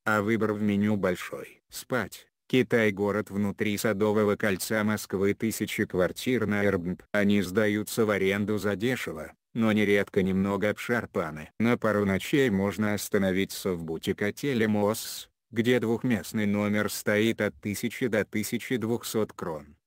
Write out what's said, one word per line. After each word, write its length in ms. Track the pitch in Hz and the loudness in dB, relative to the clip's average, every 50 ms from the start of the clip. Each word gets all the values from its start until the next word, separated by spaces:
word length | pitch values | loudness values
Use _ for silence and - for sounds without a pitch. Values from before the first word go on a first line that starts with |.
| - | -2
а 200 | 110 107 107 101 | 2 2 2 2
выбор 300 | 107 113 107 110 107 107 | 2 0 0 0 0 -2
в 80 | 104 107 | 0 0
меню 320 | 104 101 98 104 107 107 | 2 2 2 2 2 2
большой. 680 | 98 92 92 90 - - - - - - - - _ _ _ | 2 0 0 0 -2 -6 -10 -10 -12 -12 -14 -18 _ _ _
Спать. 580 | - - - - 131 123 98 - - - - _ _ _ _ | -16 -14 -8 -4 -4 -4 -4 -4 -10 -16 -20 _ _ _ _
Китай-город 840 | - - 127 120 - 123 120 110 107 98 92 101 101 98 107 107 - | 2 2 2 4 4 4 4 4 4 2 0 0 0 0 -2 -2 -4
внутри 480 | 98 101 104 101 92 - 107 107 104 | -4 -2 -2 -2 -2 -2 -2 -2 -2
Садового 600 | 98 - 113 104 95 107 107 104 110 107 104 101 | 0 0 0 0 2 2 2 4 4 4 2 2
кольца 460 | - - 107 95 90 - - 117 110 104 | 2 0 0 -2 -2 -2 -2 -2 0 0
Москвы, 520 | 107 107 101 - - - 92 98 101 101 | 0 -2 -2 -4 -4 -2 0 0 0 0
тысячи 500 | - - 113 101 - 110 - - - 104 | 0 -2 -4 -2 -4 -4 -4 -2 -2 -2
квартир 640 | - - 90 90 82 - - - 123 127 113 107 | 0 0 0 0 0 0 -2 -2 0 0 0 0
на 180 | 101 104 104 101 | 0 0 2 2
Эрбнт. 400 | 101 98 92 85 90 90 - - _ | 2 2 0 0 -2 -6 -6 -6 _
Они 320 | - 104 104 101 101 101 92 | 0 2 4 4 4 2 2
сдаются 640 | 90 92 113 107 104 104 107 101 - - - 113 | 0 0 0 2 2 2 0 -2 -2 -2 0 2
в 60 | 107 | 2
аренду 480 | 104 95 95 95 98 104 104 95 107 104 | 2 2 2 2 2 0 0 -2 -2 -2
задешево, 760 | 92 104 101 90 107 127 127 113 - - 80 76 76 71 - _ _ _ - | -2 -2 -2 0 -2 -2 -2 -2 -6 -8 -8 -10 -12 -14 -16 _ _ _ -2
но 160 | - 113 110 | 0 2 2
нередко 500 | 107 107 107 98 101 101 98 - - 104 | 4 4 4 4 4 2 2 2 0 0
немного 480 | 92 95 95 95 98 98 101 98 98 104 | 2 2 2 2 2 0 0 0 0 -2
обшарпаны. 800 | 101 - - - 120 117 - - - 101 87 80 78 76 78 - _ - | -2 -2 -4 -4 -2 -2 -4 -4 -4 -4 -4 -4 -6 -12 -14 -12 _ -2
На 160 | 110 117 120 | 0 2 2
пару 300 | - - 110 104 104 104 | 2 2 0 2 2 2
ночей 460 | 95 95 92 - - - 143 135 127 | 2 0 -2 -2 0 2 2 2 2
можно 420 | 98 95 98 101 95 - 107 104 104 | 2 0 0 0 -2 -2 -2 -2 -2
остановиться 800 | 98 - - - 104 98 95 92 95 95 - - - - 101 90 | -2 -4 -2 0 0 2 2 0 0 -2 -4 -4 -6 -4 -4 -4
в 100 | 85 82 | -4 -6
бутик-отеле 840 | 80 82 80 - 104 92 - 104 104 - - - 143 131 113 113 | -6 -8 -6 -4 -4 -2 -2 -2 -4 -4 -4 -4 -2 0 0 2
«Мосс», 640 | 110 107 104 104 101 113 - - - - - - - _ _ _ _ | 2 2 2 2 2 0 -2 -6 -10 -10 -12 -14 -18 _ _ _ _
где 300 | 113 113 110 123 127 123 | -2 0 2 4 4 4
двухместный 640 | 113 110 117 107 - 127 117 98 - - - 110 107 | 4 2 0 0 0 0 0 0 -2 -4 -4 -2 0
номер 460 | 104 101 104 104 104 104 107 104 101 | 0 0 0 0 0 0 0 0 -2
стоит 500 | - - - - 104 107 110 117 110 - | -4 -4 -2 0 2 2 2 2 0 0
от 140 | 107 101 - - | -2 -4 -4 -4
тысячи 460 | - 104 101 - - 117 - - 131 | -6 -6 -4 -4 -4 -6 -4 -2 -2
до 200 | 120 101 107 95 | 0 0 0 0
тысячи 500 | - - 110 101 - - 117 - - 131 | 0 -2 -4 -4 -4 -4 -6 -4 -4 -4
двухсот 580 | 117 104 110 120 113 - - - 113 104 - - | -2 -2 -2 -2 -4 -4 -4 -2 -2 -2 -2 -4
крон, 420 | - 95 87 80 76 73 73 73 _ _ | -8 -8 -8 -8 -10 -12 -16 -20 _ _